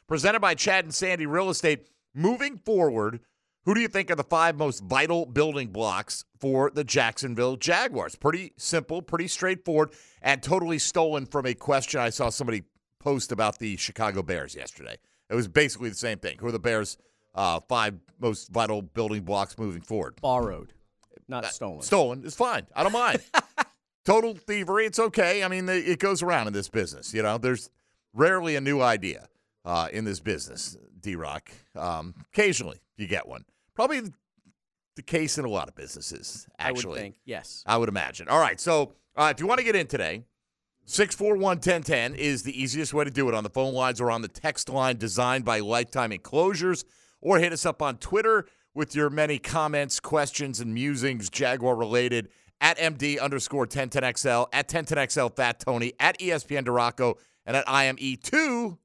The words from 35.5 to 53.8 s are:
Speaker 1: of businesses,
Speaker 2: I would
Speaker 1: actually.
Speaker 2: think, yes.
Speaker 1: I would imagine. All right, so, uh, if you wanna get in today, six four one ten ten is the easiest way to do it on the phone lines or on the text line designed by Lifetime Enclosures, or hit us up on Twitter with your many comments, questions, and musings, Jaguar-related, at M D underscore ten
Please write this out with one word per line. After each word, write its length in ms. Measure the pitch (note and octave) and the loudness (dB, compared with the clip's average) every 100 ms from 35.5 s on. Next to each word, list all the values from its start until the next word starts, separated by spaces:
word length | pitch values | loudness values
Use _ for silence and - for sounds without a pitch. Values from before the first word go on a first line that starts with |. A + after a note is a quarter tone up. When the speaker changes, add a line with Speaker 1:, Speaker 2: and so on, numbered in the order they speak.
| G2 C#2 | -4 -4
Speaker 1:
of 60 | - | -10
businesses, 720 | C2+ D2 - - - - - - | -14 -12 -12 -12 -12 -16 -18 -6
Speaker 2:
I 140 | - | -4
would 60 | B2+ | -4
Speaker 1:
actually. 200 | G2+ E2 | -6 -8
Speaker 2:
think, 160 | G2+ - | -10 -14
yes. 400 | - G#2+ - - - | -12 -12 -12 -10 0
Speaker 1:
I 120 | A2+ | 2
would 100 | A2+ | 2
imagine. 400 | G2 C2+ - E2 | 0 -4 -6 2
All 120 | D3+ | 4
right, 200 | C#3 F2+ | 4 2
so, 340 | E3+ D#3 C#3 - _ - | 2 2 2 -4 _ 2
uh, 160 | D3+ | 2
if 60 | C3+ | 2
you 80 | F3+ | 0
wanna 160 | B3+ | 2
get 120 | A#3 G3 | 2 0
in 120 | C#3+ | 0
today, 380 | C3+ E2+ G2 - _ _ _ _ _ - | -2 -2 -4 -10 _ _ _ _ _ -4
six 300 | - G3+ - | 0 0 2
four 200 | G#3 G3+ | 2 4
one 220 | G3 F3 | 2 2
ten 240 | F#3 F3 | 2 2
ten 320 | D3+ C3+ A#2+ - | 2 0 0 0
is 260 | D3 C3 | -2 -2
the 160 | B2 B2+ | -4 -4
easiest 340 | C3 D3 D3+ | -4 -2 -2
way 100 | D3 | 0
to 80 | D3 | 0
do 180 | C3 C3 | 0 -2
it 60 | A2 | -2
on 80 | |
the 60 | G#2 | -2
phone 260 | C3 C3 B2+ | -2 -2 0
lines 260 | B2+ A#2 | 0 0
or 80 | B2 | 0
on 140 | A#2 | 0
the 40 | A2 | -4
text 420 | - D#3 - - | -6 -4 -4 -4
line 280 | C3 C3 A#2+ | 0 0 0
designed 480 | A2 F#2 B2 C3 A#2+ | -2 0 2 2 0
by 140 | A2 | 0
Lifetime 520 | G#2 A#2+ B2 C3 A#2 | 0 0 0 -2 -2
Enclosures, 720 | F#2+ - C#3+ F#3 F3+ F3+ F3 - _ _ _ | -4 -2 2 2 2 0 -2 -6 _ _ _
or 160 | D#3 F#3 | 2 4
hit 160 | F3 | 4
us 120 | E3 E3+ | 0 -2
up 160 | - | 0
on 160 | D3 A#2+ | -2 -4
Twitter 500 | - G3+ A3 A3 - _ _ | -2 0 2 2 0 _ _
with 220 | C#3+ D3+ D3 | -6 -4 0
your 140 | D3 | 0
many 280 | D3+ D3+ D3 | 2 0 0
comments, 600 | - D#3+ D#3 D3 C#3 - | -2 -2 0 0 -2 -4
questions, 600 | - D3+ C#3+ - C#3 A2+ | 0 0 0 -2 -6 -6
and 140 | A#2 | -4
musings, 560 | A2+ C#3 C#3 C#3 B2 F#2+ | -2 -2 -2 -2 -2 -6
Jaguar-related, 1000 | - C3 C3 B2 A#2 A2+ A#2+ B2 A#2+ G2+ _ _ _ | -2 0 2 2 0 2 2 2 0 -2 _ _ _
at 220 | D#3 D#3+ | 2 4
M 140 | D#3+ C#3+ | 0 -2
D 240 | D3 C#3+ | -2 -2
underscore 480 | C#3 C#3 - C#3 A#2+ | -2 -4 -4 -2 -2
ten 220 | C#3+ | -2